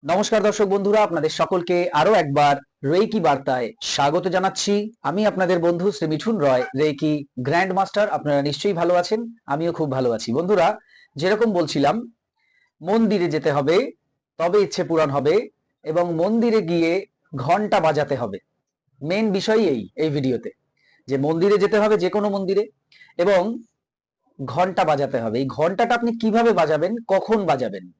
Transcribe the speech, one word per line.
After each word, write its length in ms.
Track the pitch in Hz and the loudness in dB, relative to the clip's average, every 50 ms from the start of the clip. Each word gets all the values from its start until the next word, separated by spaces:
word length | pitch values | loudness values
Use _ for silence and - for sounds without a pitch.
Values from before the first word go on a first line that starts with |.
| _ | _
নমস্কার 360 | 139 165 185 208 - - 214 190 | 0 0 0 0 2 2 2 2
দর্শক 260 | 214 202 - 214 196 | 2 2 2 0 2
বন্ধুরা, 320 | 196 202 196 202 202 220 214 | 2 0 0 2 4 4 4
আপনাদের 300 | - 170 160 147 156 - - | 2 0 -2 -2 -2 0 -2
সকলকে 360 | 170 160 190 180 175 - 180 175 175 175 - 147 | -2 0 0 -2 0 0 0 0 0 0 0 2
আরো 120 | 156 185 220 | 2 4 4
একবার 400 | 202 165 147 139 147 147 147 143 139 - _ _ _ - 139 156 | 4 2 2 2 2 4 4 2 0 -2 _ _ _ -4 0 2
রেকি 280 | 180 214 220 214 220 | 2 2 2 0 0
বার্তায় 480 | 170 156 143 135 135 147 131 127 123 110 - _ - - - | 2 2 0 0 0 -4 -4 -2 -4 -6 -8 _ -10 -8 -2
স্বাগত 300 | - 143 143 151 180 175 190 165 | 0 0 2 2 0 -2 0 -2
জানাচ্ছি। 380 | 185 185 190 185 - - - 202 202 208 220 226 _ _ | 0 -2 -2 -4 -4 -2 0 0 0 -2 -4 -10 _ _
আমি 200 | 156 151 196 214 214 | -6 -2 0 0 0
আপনাদের 280 | - 185 185 170 185 175 165 | 0 0 0 2 2 2 2
বন্ধু 200 | 170 175 170 175 202 202 | 0 0 0 0 -2 -2
শ্রী 140 | - - 160 | -2 -4 -4
মিঠুন 280 | 156 151 - 220 226 208 147 | -4 -2 -2 -2 -2 0 2
রয়, 200 | 139 131 127 127 - - 131 | 2 2 2 0 -2 -2 -2
রেকি 320 | 151 151 147 143 160 156 151 147 143 - _ - 127 | 0 0 0 -2 -2 -2 -2 -2 -4 -10 _ -8 -4
গ্র্যান্ড 260 | 135 151 170 190 190 185 185 | -2 0 0 0 0 0 -2
মাস্টার। 280 | 190 180 - 202 208 202 156 | -2 -2 0 0 0 0 0
আপনারা 240 | 147 135 147 143 143 139 147 | -4 -2 0 0 0 0 0
নিশ্চয়ই 280 | 143 - - 202 202 165 | -4 -2 -2 -2 -2 0
ভালো 120 | 175 170 175 175 | 0 2 2 2
আছেন, 200 | 175 - 220 220 240 233 - _ _ | 2 0 -2 -4 -4 -6 -12 _ _
আমিও 260 | - 135 147 160 175 170 - | -6 -4 -4 -2 -4 -2 -2
খুব 100 | 160 147 | -4 -4
ভালো 180 | 131 131 131 123 117 | -2 0 0 0 0
আছি। 120 | 107 - - 113 | -2 -4 -4 -2
বন্ধুরা, 340 | 135 170 180 214 190 165 180 214 - _ _ _ - _ _ _ | -2 0 2 2 4 4 2 0 -2 _ _ _ -20 _ _ _
যেরকম 320 | 139 147 185 208 214 233 226 208 175 | -4 -2 -2 0 2 0 0 2 0
বলছিলাম, 380 | 170 147 - 156 139 139 165 226 240 - _ _ _ _ _ _ _ _ _ _ _ _ _ _ | -2 0 0 0 2 2 0 0 -4 -10 _ _ _ _ _ _ _ _ _ _ _ _ _ _
মন্দিরে 460 | 151 165 202 226 226 208 214 202 175 170 147 | -4 0 2 2 2 2 2 2 0 0 -2
যেতে 160 | 156 143 156 143 | 0 0 0 0
হবে, 200 | 147 143 139 165 190 254 - - _ _ _ _ _ _ _ _ _ | 0 2 2 2 2 2 0 -8 _ _ _ _ _ _ _ _ _
তবে 200 | 160 175 180 208 196 | -2 2 2 2 2
ইচ্ছে 200 | - - - 180 | 2 0 -4 -4
পূরণ 260 | 143 165 160 156 147 | -2 2 0 0 2
হবে, 240 | 139 143 127 143 165 208 247 - _ _ _ _ _ _ _ | 0 0 0 2 2 2 0 -2 _ _ _ _ _ _ _
এবং 200 | 147 160 170 175 175 170 156 | -4 -2 0 0 0 0 0
মন্দিরে 400 | 165 196 220 233 226 240 220 220 190 160 | 0 0 2 2 2 2 2 2 0 0
গিয়ে 220 | 175 170 165 165 170 190 190 _ _ _ _ _ - 135 127 | 0 0 2 2 0 -2 -4 _ _ _ _ _ -10 -8 0
ঘন্টা 320 | 139 170 202 214 202 226 202 | 0 0 0 0 0 0 2
বাজাতে 340 | 165 156 156 143 147 139 147 | 2 2 0 0 0 -2 -2
হবে। 220 | 123 120 107 95 95 _ _ _ _ _ _ _ _ _ _ _ _ 135 | -4 -4 -6 -8 -12 _ _ _ _ _ _ _ _ _ _ _ _ -8
মেন 240 | 151 175 202 220 220 190 | -4 -2 -2 0 0 0
বিষয় 260 | 196 - - 220 220 226 175 139 | -2 0 2 2 2 2 2 0
এই, 100 | 117 101 90 _ - 147 | -2 -4 -10 _ -4 -2
এই 80 | 160 143 | -2 -2
ভিডিওতে, 340 | 151 135 131 123 110 - 104 - _ _ _ _ _ _ _ _ _ _ - | -2 -2 -2 -2 -2 -4 -8 -16 _ _ _ _ _ _ _ _ _ _ -6
যে 80 | 131 135 135 | -4 -2 0
মন্দিরে 300 | 147 160 165 175 202 202 208 202 | 0 0 2 2 2 2 2 2
যেতে 140 | 202 214 208 208 | 2 2 2 2
হবে, 140 | 214 214 202 165 | 2 2 2 0
যে 40 | 190 - | 0 -2
কোনো 120 | 208 202 208 196 | 0 -2 -2 -2
মন্দিরে, 300 | 196 196 180 196 196 214 - _ _ _ _ _ _ - _ _ - | -4 -4 -2 0 -2 -2 -4 _ _ _ _ _ _ -20 _ _ -2
এবং 220 | 175 190 202 190 175 214 233 233 - _ _ _ _ _ _ _ _ _ _ _ _ _ _ _ | 2 4 4 4 2 0 -4 -8 -12 _ _ _ _ _ _ _ _ _ _ _ _ _ _ _
ঘন্টা 440 | 139 123 117 151 180 185 185 - 190 | -12 -8 -2 -2 0 0 0 0 0
বাজাতে 340 | 160 151 139 143 127 - 123 113 | 0 2 0 0 -2 -2 -4 -4
হবে। 120 | 113 107 120 | -2 -2 -2
এই 80 | 135 135 131 | -4 -4 -2
ঘন্টাটা 360 | - 151 170 196 185 233 233 233 202 | -2 -2 -2 2 0 0 0 0 -2
আপনি 120 | 233 233 226 233 - | -2 -2 -4 -2 -2
কিভাবে 280 | 220 202 226 233 233 214 175 | 0 2 2 4 4 4 4
বাজাবেন, 320 | 165 147 156 151 156 185 226 240 233 - 190 | 2 2 2 0 0 -2 -4 -6 -2 0 0
কখন 260 | 190 185 - 220 220 202 165 | 0 2 2 0 0 2 0
বাজাবেন 340 | 143 131 123 110 95 98 90 90 _ _ | 0 0 -2 -6 -6 -10 -14 -16 _ _